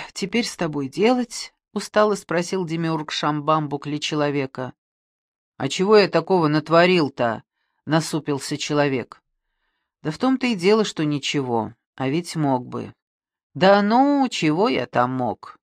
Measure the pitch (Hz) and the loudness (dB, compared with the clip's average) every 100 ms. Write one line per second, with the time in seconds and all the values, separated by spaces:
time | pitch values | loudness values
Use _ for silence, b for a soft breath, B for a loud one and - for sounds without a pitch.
0 | B - 190 226 233 - 170 147 135 147 | B -10 -4 -4 -4 -4 -6 -4 -6 0
1 | 214 254 233 - - _ _ 208 202 214 | 2 2 -2 -8 -16 _ _ -12 -4 0
2 | 214 196 - 165 175 190 170 165 165 160 | 2 0 -2 -4 -2 -4 -4 -2 -2 -2
3 | 156 - 156 151 147 156 151 143 147 147 | -4 -4 -2 -2 0 0 -2 -6 -6 -6
4 | - 156 147 143 131 - 127 - _ _ | -4 -2 0 -2 -4 -8 -12 -14 _ _
5 | _ _ _ _ _ - 135 - 190 214 | _ _ _ _ _ -8 -6 -2 4 4
6 | 180 165 160 185 151 151 151 165 180 185 | 4 2 2 2 2 0 4 4 6 4
7 | 139 - 120 113 - _ _ _ - 160 | 0 0 -2 -2 -10 _ _ _ -2 -2
8 | 156 160 151 139 - 147 - 147 143 131 | 0 -4 -4 -6 -6 -8 -2 0 0 0
9 | - - _ _ _ _ _ _ _ _ | -6 -14 _ _ _ _ _ _ _ _
10 | 151 160 262 262 247 208 175 220 208 - | -10 -2 0 0 0 0 2 2 2 -2
11 | 151 147 - 151 131 117 107 - _ - | -2 -2 -2 -4 -2 -2 -2 -8 _ -6
12 | 135 156 170 165 147 127 123 120 104 - | -4 -4 -4 -2 0 0 -2 -10 -12 -16
13 | _ _ _ _ _ 135 185 202 202 233 | _ _ _ _ _ 2 6 6 6 4
14 | 277 285 262 - 160 156 233 262 123 127 | 4 2 0 0 0 2 0 0 -2 0
15 | 123 131 120 92 - - | 0 0 -4 -6 -12 -20